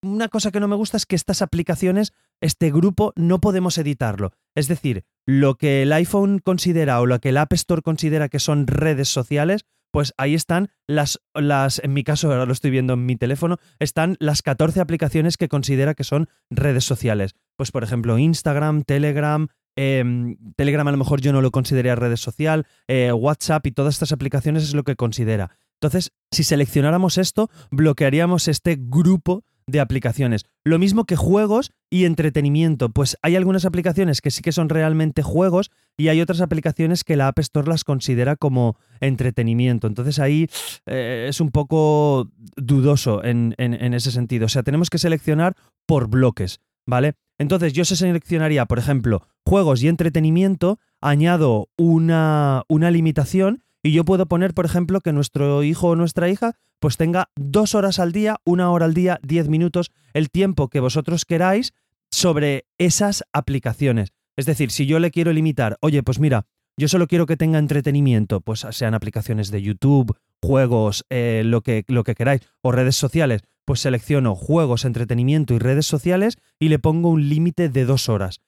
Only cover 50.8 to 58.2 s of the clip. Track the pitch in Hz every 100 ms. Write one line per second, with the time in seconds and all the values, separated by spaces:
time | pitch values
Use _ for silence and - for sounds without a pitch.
50.8 | _ _ 143 143 160 175 151 110 - -
51.8 | 170 165 165 165 156 151 143 135 - 156
52.8 | 170 170 160 151 135 185 190 247 _ _
53.8 | 151 156 160 185 180 170 190 180 170 175
54.8 | 170 190 180 147 143 - 143 143 147 165
55.8 | 180 165 170 170 175 196 233 - _ _
56.8 | 120 - 160 175 185 - 139 139 214 214
57.8 | 196 190 175 175